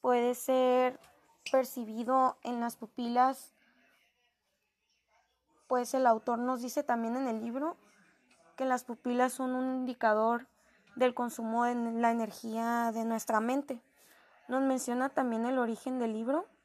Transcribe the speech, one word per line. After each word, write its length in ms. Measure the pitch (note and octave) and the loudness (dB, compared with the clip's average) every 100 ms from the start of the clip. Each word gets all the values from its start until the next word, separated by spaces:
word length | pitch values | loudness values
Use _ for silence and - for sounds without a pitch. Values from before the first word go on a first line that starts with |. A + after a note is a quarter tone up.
puede 340 | B3+ B3 A#3+ | 2 2 2
ser 640 | B3 - C4 B3+ B3+ B3+ B3+ - _ _ _ - | -2 0 4 4 4 2 -2 -20 _ _ _ 0
percibido 840 | C4 B3 - A3 A3 A#3+ C4 C4 - | 2 2 -6 -8 -6 0 4 4 2
en 160 | - A#3+ | -6 -4
las 180 | A#3 - | -4 -6
pupilas, 760 | A3+ - A#3+ A#3+ B3+ C4 - _ _ _ _ _ _ _ _ _ _ _ _ _ _ _ _ _ _ _ _ _ _ | -12 -6 -2 4 4 2 -12 _ _ _ _ _ _ _ _ _ _ _ _ _ _ _ _ _ _ _ _ _ _
pues 260 | B3 B3 | 0 0
el 140 | C4+ B3+ | 2 4
autor 320 | A3 A#3+ A#3 | 4 2 -2
nos 240 | B3 B3+ | 0 -2
dice 200 | A#3+ D4 | -2 -4
también 340 | C#4+ A#3+ A3+ B3 | -2 -2 -2 -2
en 120 | C4+ | -2
el 160 | A3+ | -4
libro 320 | A#3 B3 D4+ F4 _ _ _ _ _ _ _ - | -4 -4 -4 -6 _ _ _ _ _ _ _ -6
que 80 | |
las 200 | C4 B3+ | -2 -2
pupilas 500 | - A#3 B3+ B3 B3+ | -4 -8 -2 2 2
son 200 | B3 B3+ | 0 -4
un 200 | B3+ C4 | -2 -2
indicador 720 | C4 B3+ B3 A3+ G#3+ A3+ A#3 B3 _ _ _ _ - | -2 -4 0 2 4 2 0 -4 _ _ _ _ 0
del 160 | B3+ | 0
consumo 520 | A#3+ A#3+ A#3+ A3+ A3+ | 2 -6 -4 -4 0
de 100 | A#3+ | 0
la 360 | A#3+ A#3 A3+ A#3 | 0 -2 0 2
energía 840 | A#3 A3 - A3+ A3 A#3 A#3+ A#3 | 2 -4 -8 -8 -4 -2 0 0
de 120 | A3+ | -2
nuestra 360 | A3+ A3+ - A3 | -2 -4 0 0
mente. 420 | A3+ C4+ C#4+ A#3+ _ _ _ - _ _ - | 0 -2 -4 -10 _ _ _ -20 _ _ -4
Nos 140 | B3+ | 0
menciona 480 | C4+ C4 B3+ A#3+ C4+ | 0 0 -2 -2 -2
también 340 | C4 B3+ A3+ | 0 0 0
el 140 | A#3 C4 | 0 0
origen 400 | A#3 A3 - B3+ | 0 -2 -6 -4
del 160 | A#3 | -2
libro 320 | A3 A3+ D4 G#4 _ | -2 -2 -2 -2 _